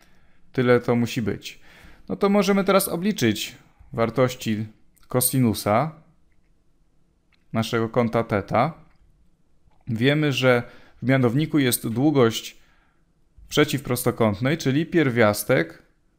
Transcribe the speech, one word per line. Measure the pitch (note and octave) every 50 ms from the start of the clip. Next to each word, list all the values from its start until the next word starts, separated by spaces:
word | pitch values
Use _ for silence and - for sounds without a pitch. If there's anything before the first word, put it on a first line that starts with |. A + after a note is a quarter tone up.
| _ _ _ - - - _ - - - -
tyle | - B2 B2 B2 B2
to | A#2+ - A#2+
musi | A#2+ A#2+ A2+ - B2 G#2+
być. | G2+ - - - - - - - - - - - - - - - -
No | F#3+
to | F#3 G#3 G3
możemy | G3+ G#3 F#3+ F#3 G3+ G3 F#3+
teraz | G3 F#3+ G3 F#3+ -
obliczyć | E3+ E3+ F3+ A3 G#3+ - B2+ A2+ G#2 - - - - - - _ _ _ - - -
wartości | A#2 A2+ A2 - C#3 B2+ B2 - - - A#2 G#2+ G#2 A2 G#2+ - _ _ _ _ _ - -
kosinusa | - B2 A#2+ - - C3 B2+ A2+ G2 - - G#2 G#2 A#2 C#3+ D#3+ D#3 - _ _ _ _ _ _ _ _ _ _ _ _ _ _ _ _ _ _ _ _ _ _ _ _ _ _ _ _ _ _ -
naszego | A2+ A2 - - A#2 A2+ A2+
kąta | - B2 A#2 A2 A2+ A#2 A2+
theta. | - A2+ G2 F#2+ - A2 G#2+ C3 D#3+ D#3+ - - - _ _ _ _ _ _ _ _ _ _ _ _ _ _ _ _ _ _ _ -
Wiemy, | A2+ G#2 B2 C#3 C#3+ D#3 D3+ D3 C3
że | A#2+ B2+ B2+ B2 A#2 - - - - - - - _ -
w |
mianowniku | A#2+ C3+ C3+ B2 A#2 A2 C#3+ D#3 D3+ - D3+
jest | C3+ B2 A#2+ - - B2
długość | A2 A#2 C3+ D#3 D3 C#3 A#2+ A2+ A2 - - - - - - _ _ _ _ _ _ _ _ _ _ _ _ _ _ - - -
przeciwprostokątnej, | - D3 D3+ D3 - C3+ - - B2+ A#2+ - B2 - - A#2 G#2+ G2+ F#2+ B2 C3 D#3+ -
czyli | - C3+ C3 D3+ E3+
pierwiastek | - - E3 D3 C3+ A2+ A#2+ A2+ G#2 G#2 - - - C3 D3+ E3 - - - _ _ _ _ _ _ _